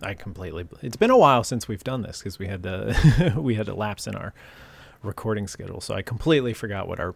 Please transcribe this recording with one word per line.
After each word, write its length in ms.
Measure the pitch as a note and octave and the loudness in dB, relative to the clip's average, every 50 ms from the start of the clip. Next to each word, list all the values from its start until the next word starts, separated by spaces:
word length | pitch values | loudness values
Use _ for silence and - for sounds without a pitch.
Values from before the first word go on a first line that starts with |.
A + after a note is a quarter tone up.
| - | -10
I 120 | F#2+ G2+ | -10 -10
completely 500 | - - G2 F#2 F#2+ F#2 E2+ D#2 F2 F2 | -10 -10 -12 -12 -10 -10 -10 -8 -10 -10
bl-, 100 | - - - - | -12 -12 -12 -10
it's 140 | C3 A2+ | -8 -2
been 140 | - G#3+ A#3+ | 2 4 6
a 60 | C4 | 8
while 280 | B3 F3 C#3+ C3 A#2+ A2+ | 8 8 8 8 6 4
since 240 | - C3 A#2 - - | 2 -2 -4 -4 -4
we've 160 | A2 F#2+ - | -8 -6 -6
done 180 | C3 C3 B2+ G#2 | -6 -6 -4 -6
this 180 | - - - | -8 -10 -10
'cause 160 | - G2 F#2 | -10 -10 -10
we 120 | - F#2+ F#2 | -8 -6 -6
had 160 | G2 F#2 F#2 | -6 -6 -6
to, 680 | F#2 F#2 F#2+ G#2 A2 - - - D#3 A#2 - F3+ F3 G#2 | -6 -6 -4 -2 0 4 6 8 8 8 6 4 2 2
<laughs> 40 | D#3 | 0
we 160 | D3+ C3 A2+ | 0 0 0
had 120 | G#2+ G#2+ | 0 -2
to 80 | - - | -2 -4
lapse 340 | - G#2+ G#2+ G2+ - - G#2+ | -4 -4 -4 -6 -6 -8 -8
in 80 | G2+ | -8
our 180 | G2 - G2+ - - - - - - - - - - - - - _ - | -8 -8 -10 -12 -14 -18 -20 -20 -20 -20 -20 -20 -20 -20 -20 -20 _ -10
recording 420 | G#2+ F#2+ - - A2+ A2 G#2 G2+ | -10 -8 -6 -4 -4 -2 -2 -4
schedule, 340 | G2 - - G2 F#2 F#2+ - | -6 -8 -10 -12 -10 -10 -10
so 140 | - - G2+ | -8 -6 -6
I 80 | G2 F#2+ | -6 -6
completely 500 | - A#2 - - D#3+ E3 C#3+ B2+ A#2+ A2 | -6 -6 -2 2 2 2 4 2 0 -2
forgot 360 | - - G#2+ G2+ G2 F2+ F2 | -4 -6 -6 -6 -6 -6 -6
what 100 | F2+ - | -6 -6
our, 160 | E2 F2+ F2+ | -6 -6 -6